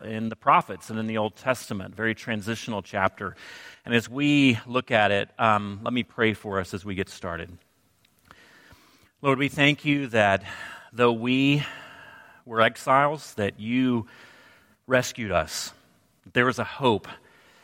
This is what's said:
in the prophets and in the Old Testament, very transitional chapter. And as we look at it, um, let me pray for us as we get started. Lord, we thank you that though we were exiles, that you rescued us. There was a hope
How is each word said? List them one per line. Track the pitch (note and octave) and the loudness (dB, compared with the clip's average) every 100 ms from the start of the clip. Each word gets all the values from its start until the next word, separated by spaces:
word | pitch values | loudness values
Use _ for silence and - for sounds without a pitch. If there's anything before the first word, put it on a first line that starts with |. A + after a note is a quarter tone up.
in | G#2+ A2 A2+ | -10 -6 -6
the | A2 | -2
prophets | - E3+ - F#2+ - | 2 2 0 -10 -10
and | A2 | -8
in | A2 | -4
the | A2+ | -2
Old | G#2+ | -4
Testament, | - - B2+ - G#2 F#2+ | -4 -4 -4 -6 -10 -10
very | F#2+ A2+ | -4 -4
transitional | G#2+ - A2 G2 A2+ - G#2+ | -4 -6 -6 -6 -6 -6 -8
chapter. | - G#2 F#2+ - G2 - - - - - | -6 0 0 0 -10 -12 -18 -20 -20 -18
And | - | 0
as | A#2 A2 | 0 0
we | B2+ D3 D3 C3+ A2+ B2 | 0 2 6 6 4 -2
look | B2 - | -4 2
at | A#2 G2+ | 4 4
it, | G2+ - - | 2 -2 0
um, | A#2 G#2 G2+ G2+ | 2 2 0 -8
let | A2+ | -4
me | B2 | -4
pray | - - A2 | -4 0 0
for | G#2 G#2+ G2 | 0 -4 -4
us | F2+ | -4
as | G2+ | -8
we | G2+ | -6
get | F#2+ F#2+ | -6 -6
started. | - F#2 E2 E2 E2+ _ _ _ _ _ _ _ - _ - _ - _ _ _ _ | -8 -10 -8 -10 -16 _ _ _ _ _ _ _ -20 _ -20 _ -20 _ _ _ _
Lord, | C#3+ C3 | 0 2
we | C#3 | 0
thank | D#3 C#3+ D3 D3 | 2 2 4 0
you | C#3+ C3+ | 0 0
that | A2 G2+ G2 G2 - - - - | 2 4 2 -2 -14 -14 -16 -10
though | A#2 A#2+ | 2 2
we | A#2 A#2+ B2+ C#3 D3 C#3+ - - - - - - - | 4 0 2 2 2 -2 -12 -18 -20 -20 -20 -20 -20
were | - A2+ | -4 2
exiles, | A2+ A#2+ D3 C3+ D3 D3+ - | 4 2 2 4 4 -2 -8
that | - G2+ - | -4 -4 -4
you | G#2+ B2 B2+ A#2+ G#2+ - - - - _ _ _ - | -2 0 2 0 -4 -14 -20 -20 -20 _ _ _ 0
rescued | B2+ B2 - A2 | 0 0 -6 -2
us. | E2+ D#2 - - - _ _ _ _ C#3 | 0 0 -6 -10 -14 _ _ _ _ -4
There | B2+ | 0
was | B2 A#2+ | 2 0
a | |
hope | A2 - C3 G2+ - - _ _ _ _ | -6 0 2 2 -2 -18 _ _ _ _